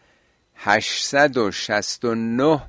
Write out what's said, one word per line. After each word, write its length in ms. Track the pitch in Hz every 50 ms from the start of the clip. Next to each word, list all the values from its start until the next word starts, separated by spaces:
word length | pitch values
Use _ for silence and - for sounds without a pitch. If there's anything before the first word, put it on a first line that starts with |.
| _ _ _ _ _ _ _ _ _ _ _
هشتصد 800 | - - 104 104 107 - - - - - - - 139 147 151 127
و 140 | 127 113 98
شصت 540 | 90 - - - 110 104 101 - - - -
و 100 | 120 113
نه 480 | 113 113 113 117 123 135 151 160 139 -